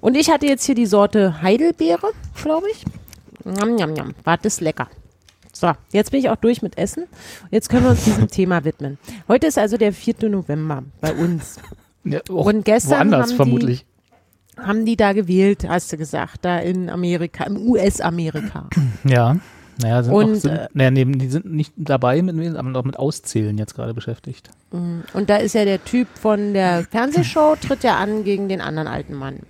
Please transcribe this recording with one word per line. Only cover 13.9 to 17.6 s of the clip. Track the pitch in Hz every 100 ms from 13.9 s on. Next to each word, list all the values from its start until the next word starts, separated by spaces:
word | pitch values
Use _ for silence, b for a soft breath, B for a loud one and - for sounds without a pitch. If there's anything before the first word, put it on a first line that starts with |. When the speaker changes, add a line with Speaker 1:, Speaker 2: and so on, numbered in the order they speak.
| _ _ _ _ _ _ -
Speaker 1:
haben | 240 214
die | 220 226
da | 208
gewählt, | 196 180 185 196 196 175
hast | 175 -
du | 156
gesagt, | 156 - - -
da | 180 175
in | 175 185 180
Amerika, | - 175 175 170 -
im | -
U-S-Amerika. | 202